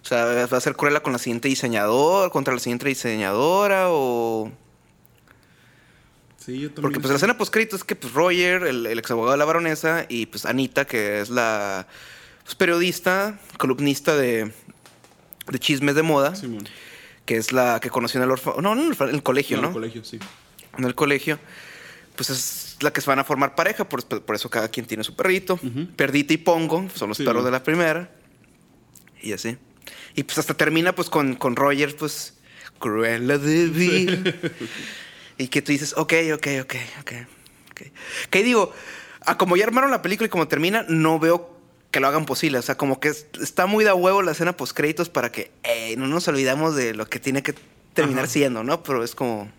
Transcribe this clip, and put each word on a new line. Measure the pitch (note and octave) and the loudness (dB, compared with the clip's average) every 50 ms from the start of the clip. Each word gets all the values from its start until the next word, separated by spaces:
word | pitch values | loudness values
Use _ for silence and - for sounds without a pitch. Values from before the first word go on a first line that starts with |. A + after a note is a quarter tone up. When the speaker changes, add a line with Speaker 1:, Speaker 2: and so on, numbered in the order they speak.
Speaker 1:
O | _ | _
sea, | - B2+ A#2 A#2 A#2 A#2+ A#2+ A#2+ | 0 0 2 2 2 2 0 0
va | A#2+ C3 B2+ | 2 0 0
a | |
ser | - D3+ C3+ | 0 -2 -2
Cruella | - D3+ C#3+ D3 D3 | 0 0 2 2 2
con | - D3 | 0 -2
la | B2+ A#2+ | -4 -2
siguiente | - B2+ A#2 A#2 A#2 C#3 | -4 -4 -4 -2 0 -2
diseñador, | C3 - - B2 A#2 G#2 G2+ G#2+ A2+ C3 C#3 E3 F#3 G3 F#3+ F3+ | -2 0 -2 -2 0 0 2 2 4 4 4 4 4 4 2 2
contra | - D#3 C#3 C#3 | 0 -2 0 0
la | B2+ B2 | -2 -2
siguiente | - B2 A#2+ A#2+ C3+ C#3+ | -2 -4 -4 -2 -2 -4
diseñadora, | C3 - - A#2+ A2 G#2+ G2+ F#2+ G2 A2+ C3+ D#3+ F3+ G3 G#3 G3+ G3 F#3+ F#3 F3+ | -4 -2 -4 -4 -2 -2 -2 0 0 2 2 2 2 2 2 2 2 2 2 2
o | E3+ D3 C3+ B2+ A#2+ A#2 A#2 A#2 A2+ A2 G#2+ A2+ A#2+ - _ _ _ _ _ _ _ _ _ _ _ _ _ _ - _ _ _ _ _ _ _ _ _ _ _ _ _ _ _ _ _ _ _ - _ | 2 0 0 0 0 0 -2 -2 -2 -4 -6 -8 -12 -16 _ _ _ _ _ _ _ _ _ _ _ _ _ _ -20 _ _ _ _ _ _ _ _ _ _ _ _ _ _ _ _ _ _ _ -20 _
Speaker 2:
Sí, | - - B2+ C3 | -12 -10 -8 -8
yo | D3 D3+ | -8 -8
también | - D3+ | -8 -4
Speaker 1:
porque, | D3 D3 C#3+ D#3 | -2 -2 -2 0
pues, | C#3+ C3 | 0 2
la | |
Speaker 2:
sé. | C#3 F3+ | 2 4
Speaker 1:
escena | F#3+ G#3+ B3 - | 4 2 2 0
postcrédito | G#3 - - A3 A3+ A3 G3+ | -2 0 0 0 0 0 -4
es | F#3 - | -10 -6
que, | - G#3 | -8 -8
pues, | - - B2 | -8 -8 -2
Roger, | A#2 C#3+ E3+ F#3 F3 F3+ F3+ F3+ F3+ F#3 F3+ | 2 2 4 4 4 4 4 2 2 2 0
el, | D3+ B2+ A#2+ A#2 | 0 -2 -2 -2
el | G#2+ A#2 A#2 | -2 -4 -4
ex | - - | -2 -2
abogado | A#2+ A#2 A2+ A#2+ | -2 0 2 2
de | C3+ C#3+ | 4 4
la | D3 | 4
baronesa, | D#3 D#3+ E3+ E3+ D#3+ D#3 D3+ - D#3+ E3 E3 - - | 4 4 2 2 0 -2 0 0 0 0 0 -2 -4
y, | B2 A#2 A2 | -4 -4 -4
pues, | - - G#2 - | -6 -8 -6 -4
Anita, | - A#2 C3 C3+ A#2+ - C#3 C#3 | -2 0 0 0 0 0 -2 -2
que | - B2+ A2+ G#2 G#2 G#2 G#2 | 0 -2 -2 0 0 -2 -2
es | G2+ A2 | -4 -2
la, | A#2+ B2 A#2 A2+ A2 G#2 G2+ G2+ G2 F#2+ F#2 - - - - - - - - - - _ | 0 0 2 2 0 -2 -2 -4 -4 -6 -8 -12 -18 -20 -20 -20 -20 -20 -20 -20 -20 _
pues, | _ - - | _ -18 0
periodista, | _ F#3+ F3 E3+ E3+ F3 F3+ E3+ - - F#3 F#3 F#3+ G3 G#3+ G#3 G#3 - - - - | _ 2 2 4 2 2 0 -2 -2 0 0 0 0 0 -4 -6 -10 -20 -20 -6 -2
columnista | - C3 C3 C3 C#3+ C#3+ C#3 - - E3+ D#3 | 0 0 0 2 2 0 0 2 2 2 2
de, | C#3+ C3 B2 A#2 A2+ A2 G#2+ A2 - - - - _ _ - - _ - _ _ _ _ _ - _ - - | 4 2 2 0 0 -2 -4 -10 -16 -20 -20 -20 _ _ -20 -20 _ -20 _ _ _ _ _ -20 _ -10 -8
de | C#3 B2+ | -8 -4
chismes | - - D3 C3 C#3+ C#3+ C#3 | 0 0 0 2 2 2 4
de | D3+ | 4
moda, | D#3+ D#3+ D3+ C#3 C#3 D3 F#3 | 4 4 4 4 4 2 -2
Speaker 2:
Simón. | G3 - B2 A2+ G#2 - - - - - - - - - - - - _ | -6 -10 -10 -10 -10 -12 -14 -16 -20 -20 -20 -20 -20 -20 -20 -20 -16 _
Speaker 1:
que | - A#2 | -2 -2
es | A2+ A2 - | 0 0 0
la | B2+ B2+ B2 B2 A#2 A2 | 2 2 4 4 2 0
que | - A#2+ | -2 -2
conoció | - B2+ A#2+ A#2 A2+ B2+ | -2 -2 -2 0 0 0
en | B2+ C3 | 2 2
el | C3 | 0
orfa-, | B2+ - - - - | 0 -2 -4 -4 0
no, | F3 G3+ A3 | 0 0 2
no | B3+ | 2
en | D#4+ E4 | 0 0
el | B3+ - | 0 0
orfa-, | C#3 B2 | 0 0
en | C#3 | 0
el | D3 | -2
colegio, | - - B2+ C#3 C#3+ - - B2+ | 0 2 2 2 2 0 -2 -2
Speaker 2:
No, | |
Speaker 1:
¿no? | C3 D#3+ | -2 -2
Speaker 2:
en | F3+ | -4
el | A#2 | -6
colegio, | A2 A#2 A#2 A#2+ A2 | -8 -8 -10 -12 -14
sí. | - - A2 F#2+ - - - _ _ _ - - - - - | -14 -14 -14 -14 -16 -20 -20 _ _ _ -20 -20 -16 -8 -4
Speaker 1:
En | B2+ | -4
el | B2 B2 | -4 0
colegio, | - D3+ C#3+ C#3+ C3+ - D#3+ D3+ D3 - - - - - - - - - - - - - - - | 0 0 0 0 0 0 -4 -4 -4 -8 -20 -20 -20 -20 -20 -20 -20 -20 -20 -20 -20 -20 -18 -10
pues, | - - - | -8 -6 -4
es | C3+ B2+ - - - - - - - - | -4 -4 -4 -6 -8 -10 -12 -14 -8 -2
la | C#3+ D3 | -2 0
que | - C#3+ | 0 0
se | C3+ C#3+ | 2 2
van | C3+ C#3 | 2 2
a | C#3 | 2
formar | - D3 C3 C#3+ C3+ - | 0 2 0 0 0 2
pareja, | - E3 G3 G#3+ - G3 - | 0 0 0 0 -2 -6 -4
por, | - B2 - | -6 -8 -6
por | - B2 G2+ - - G#2+ | -6 -6 -6 -2 -4 -4
eso | G#2 - A#2+ | -4 -4 -2
cada | - A#2 G#2+ A#2 | -2 -2 -2 -2
quien | - B2+ A2+ | -4 -8 -6
tiene | G#2+ A2 G#2+ A2 | -6 -6 -6 -6
su | - - | -8 -4
perrito. | - - F#3 F#3 F#3 F#3 - F#3 F3 | 0 0 2 2 0 0 -2 -4 -2
Speaker 2:
Ujú. | - B2+ A#2 C3+ E3+ F3+ - | -2 -6 -6 -6 -8 -8 -2
Speaker 1:
Perdita | - C#3+ C3 C3 C#3+ C#3+ D3+ | -2 0 2 2 0 2 2
y | D#3+ D#3+ | 0 2
Pongo | E3 F3+ E3+ E3 E3 D#3+ D#3+ F3 F#3+ F#3 | 4 2 2 2 2 0 0 -2 -2 -6
son | - - A2 G#2 | -6 -6 -4 -4
los | G#2 - | -4 -2
Speaker 2:
Sí, | C#3+ | 0
Speaker 1:
perros | C3+ A#2 A#2+ | 2 2 2
Speaker 2:
¿no? | B2 | 2
Speaker 1:
de | B2+ | 2
la | B2 C3 | 0 0
primera. | - D3+ D#3 F3 E3+ D#3+ D#3 E3+ F3+ - - _ _ _ _ _ - _ _ _ _ _ _ _ _ _ _ - - - _ - | 0 0 2 2 2 2 0 -2 -6 -10 -18 _ _ _ _ _ -20 _ _ _ _ _ _ _ _ _ _ -20 -20 -20 _ -12
Y | - A2 | -8 -8
así. | G2+ F2+ - A2+ B2 C3 - _ _ _ - - - - - - - | -8 -6 -6 -8 -8 -8 -14 _ _ _ -20 -20 -20 -20 -20 -8 -6
Y, | - C#3 | -6 -4
pues, | - - D#3+ | -2 -2 -2
hasta | D3+ - D3 | -2 -2 0
termina, | - D#3 D#3 D#3 E3 E3+ F3+ | 2 2 2 4 4 2 2
pues, | F3+ F3+ E3+ - | 0 0 -4 0
con, | - D#3+ C#3+ C3+ B2 | 2 2 2 2 0
con | - - C3 A#2+ | 0 -2 -2 2
Roger, | B2 C#3 C#3+ C#3+ C#3 D3 C#3 D3 | 4 2 2 4 2 0 -2 -2
pues, | - D#3 D3 - - - - _ _ _ - - - - - _ _ | -6 -6 -6 -6 -8 -10 -12 _ _ _ -20 -20 -20 -20 -20 _ _
"Cruella | - A#2 G#2+ A2 A2+ A2+ A#2 A2+ A#2+ B2+ C#3+ C#3+ | -4 -2 0 0 0 0 0 0 2 0 0 2
de | C#3+ D3+ D#3 E3 F3 E3 | 2 2 4 4 4 2
Vil". | D#3+ E3 F3+ F3+ F3+ F#3 F#3 F#3 F3+ F#3 F#3 F#3 - - | 2 2 2 4 4 2 2 2 0 0 0 -4 -4 -2
Speaker 2:
Sí. | - D#3 - - A#2 - | -8 -8 -8 -8 -12 -12
<laughs> | - - - - - - - - - - - - - - | -10 -12 -12 -14 -14 -16 -16 -18 -20 -20 -20 -20 -8 -8
Speaker 1:
Y | C3 B2+ | -6 -2
que | - D3 | -2 -2
tú | C#3 - | 0 0
dices, | D3 C#3 D3+ C#3+ - | -2 -2 -2 -4 -2
"Ok, | - D#3 D3+ E3 E3 E3 D#3+ D3+ | -2 0 2 2 2 2 0 -2
ok, | D3 - C#3+ C#3 C3+ | -2 -2 -2 -2 -4
ok, | C3 - - B2+ - - - - | -4 -6 -8 -10 -10 -10 -14 -14
ok, | - - A#2 A#2+ A#2+ - - - - - _ _ _ - | -14 -12 -12 -12 -14 -18 -20 -20 -20 -20 _ _ _ -20
ok". | - - - - _ - - - - - - - | -20 -20 -20 -20 _ -18 -16 -12 -10 -10 -4 0
Que | - F#3 G#3+ | 2 4 4
digo, | B3 B3 A3 F#3 - - - - - - - - - - - | 4 4 4 2 2 -2 -16 -16 -16 -16 -16 -18 -20 -20 -4
a | - - E3+ - | -2 -2 2 2
como | F#3+ F3+ F3 | 4 4 4
ya | F#3 G#3 | 4 4
armaron | A3+ A3+ B3+ C4+ C#4 | 4 4 4 4 4
la | C4 G#3+ | 2 0
película | - F3 G3+ - A3+ | 0 -2 -2 0 -2
y | G#3 | 0
como | - F3 D#3 | 0 0 0
termina, | C#3+ E3 C#3 D#3+ F3+ G#3 A3+ - - | 2 2 0 2 2 0 0 0 2
no | D#3+ D#3+ D#3+ D#3+ D#3+ D#3+ | 2 4 4 4 4 4
veo | D#3 E3 E3+ F3 F3 - - - - _ _ _ _ _ | 4 4 4 2 0 -8 -20 -20 -20 _ _ _ _ _
que | - D3 | 0 2
lo | C3 | 2
hagan | C#3 C#3+ D#3+ D3+ | 2 2 2 0
posible. | - C3 - - D#3 C3+ B2 | 0 -2 0 0 0 0 0
O | |
sea, | A#2+ - C3+ | 0 -2 -2
como | - D3 C#3 C3+ C3 | -2 0 -2 -2 0
que | - D3+ | 0 -2
es, | D3 D3 - - - - | -2 -2 -10 -16 -10 -8
está | - - - - F3+ | -8 -2 0 0 2
muy | G3 G#3 G#3+ | 2 4 4
de | G#3+ G#3 | 6 6
a | F#3+ | 6
huevo | F3+ F3+ F#3 G3 G3+ | 6 6 4 4 4
la | F#3+ E3+ | 2 0
escena | D3+ D#3+ E3+ F3 F3+ - | 0 0 0 -2 0 -2
postcréditos | C3+ - - - D3 D3+ E3 F3+ F3 E3 | -6 -6 -2 0 0 0 0 -2 -4 -2
para | - C#3+ A#2+ A#2+ | 0 -2 -2 -2
que, | - A#2 F#2+ - _ _ - | -4 -8 -10 -10 _ _ -2
eh, | A#2 A#2 A#2 A2+ A2+ A2+ | -2 -2 -2 -2 -6 -6
no | B2 C3 | -4 -2
nos | C3+ D3+ F3 F3 F3 | -2 -2 0 0 0
olvidamos | D3+ C3+ C3+ C3 C3+ D3 D#3 D#3+ D3+ | 0 2 2 2 2 2 2 0 2
de | C#3 B2 A#2 A2 | 0 0 -2 -2
lo | G#2 A2 - | -4 -6 -6
que | - A2+ | -8 -6
tiene | - C#3 C3+ C#3 | -4 -2 -2 -2
que | C#3 D3+ C#3+ - - - _ _ _ _ _ | -2 -4 -8 -8 -16 -20 _ _ _ _ _
terminar | - D#3 C#3+ B2+ B2+ C3+ | 0 2 2 0 -2 -2
Speaker 2:
Ajá. | B2+ | 0
Speaker 1:
siendo, | A#2 D#3 C#3+ C3 B2 A2+ | 2 2 2 2 2 -2
¿no? | A2 B2+ D#3+ E3+ | -2 -2 -2 -2
Pero | E3+ D3 C3+ A#2+ | 0 -2 -2 -2
es | A#2 A#2 - | -2 -4 -4
como | - C#3 A#2+ A2+ G#2+ G2+ G#2+ - | -4 -4 -4 -2 -4 -8 -12 -16